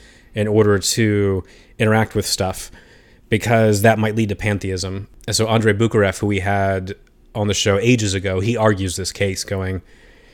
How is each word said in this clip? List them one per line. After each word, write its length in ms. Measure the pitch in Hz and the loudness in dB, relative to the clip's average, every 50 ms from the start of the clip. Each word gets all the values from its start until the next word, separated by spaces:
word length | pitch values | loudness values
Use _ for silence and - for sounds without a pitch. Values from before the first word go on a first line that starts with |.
| - - - - _ - - | -20 -20 -20 -20 _ -10 -4
in 120 | 110 104 | -4 -2
order 320 | 107 104 110 104 104 101 95 | 2 4 4 6 6 4 2
to 680 | - - - 120 110 107 104 101 101 98 95 92 - - - - - _ - - | 0 -2 0 2 2 2 2 2 0 0 0 -2 -4 -8 -16 -20 -20 _ -4 -2
interact 360 | 110 110 110 110 110 - - | 0 2 2 2 2 0 -2
with 100 | 107 95 | -4 -4
stuff, 460 | - - - 98 92 92 - - - - - - _ - - _ _ - _ _ - | -4 -2 -4 -4 -4 -4 -8 -12 -16 -18 -20 -20 _ -20 -20 _ _ -20 _ _ -4
because 540 | 113 104 - 110 120 113 110 107 104 98 | -2 -2 0 2 2 4 4 4 2 4
that 160 | 101 113 110 107 | 4 4 4 4
might 160 | 107 110 104 | 0 -2 0
lead 140 | 113 113 101 | -2 -2 -2
to 60 | 95 | -4
pantheism. 720 | - - 107 101 92 - 95 92 90 95 95 95 98 104 - - - - | -4 -4 -4 -4 -4 -4 -6 -6 -6 -6 -8 -8 -10 -12 -14 -18 -14 -8
And 80 | - 104 | -4 -2
so 120 | - 110 110 | -2 0 2
Andrei 240 | 110 113 107 110 98 | 2 2 4 2 2
Bukharev, 440 | 101 117 110 - 110 101 95 92 - | 2 2 2 2 2 2 2 0 -2
who 80 | 107 101 | -2 -2
we 100 | 104 95 | -2 -2
had 540 | 92 101 101 98 98 98 98 95 92 95 98 - - _ _ _ _ _ - | -2 -2 -2 0 0 -2 -2 -4 -6 -8 -14 -16 -18 _ _ _ _ _ -6
on 140 | 110 104 104 | -4 -2 -2
the 60 | 98 | -2
show 240 | - - 104 98 101 | 0 0 0 2 2
ages 360 | 110 120 127 117 107 101 95 | 4 2 2 2 2 0 -2
ago, 260 | 98 92 95 92 92 | -2 -4 -2 -2 -2
he 160 | 98 101 120 | -2 -2 0
argues 400 | 110 110 110 107 95 95 92 - | 2 2 2 2 2 -2 -4 -4
this 160 | - 90 - | -6 -8 -6
case, 320 | - - 101 98 95 - - | -4 -4 -2 -2 -4 -6 -6
going, 380 | - 101 95 95 92 95 90 - - - - - - - - - - | -6 -6 -4 -4 -4 -6 -6 -8 -12 -20 -20 -20 -20 -20 -20 -20 -20